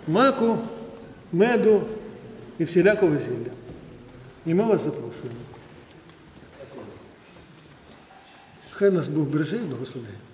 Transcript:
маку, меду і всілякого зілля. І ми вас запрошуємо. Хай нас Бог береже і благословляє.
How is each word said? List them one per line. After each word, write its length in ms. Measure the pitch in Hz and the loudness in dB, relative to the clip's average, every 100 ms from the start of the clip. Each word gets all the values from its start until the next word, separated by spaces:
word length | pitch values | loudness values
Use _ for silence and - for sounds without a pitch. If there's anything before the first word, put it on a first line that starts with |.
| - | 0
маку, 500 | 175 269 262 226 226 - - - - - - - | 4 4 4 0 0 -4 -12 -14 -16 -18 -20 -6
меду 500 | 170 220 233 202 208 147 - - - - - - - | 2 4 4 6 4 2 -10 -12 -16 -18 -18 -20 -6
і 60 | |
всілякого 520 | 160 185 180 214 180 147 | 0 4 4 6 4 2
зілля. 360 | 127 117 - - - - - - - - - - 165 | -2 -6 -8 -12 -18 -18 -18 -20 -20 -20 -20 -12 0
І 60 | |
ми 100 | 170 | 2
вас 180 | 226 190 | 4 2
запрошуємо. 560 | - - 117 - 123 113 - - - - - - - - - - - - - 123 104 - - - - - - - - - - - - - - - - - - | 0 -6 -10 -12 -12 -14 -16 -20 -20 -20 -20 -20 -20 -20 -20 -20 -20 -20 -18 -16 -18 -18 -20 -20 -20 -20 -20 -20 -20 -20 -20 -20 -20 -20 -20 -20 -20 -20 -20
Хай 200 | - 202 | 2 4
нас 180 | 185 131 | 4 0
Бог 160 | 147 | -2
береже 320 | 143 147 151 214 | 0 0 -2 -4
і 20 | |
благословляє. 560 | 208 123 131 131 113 98 - | -6 -8 -10 -12 -14 -16 -18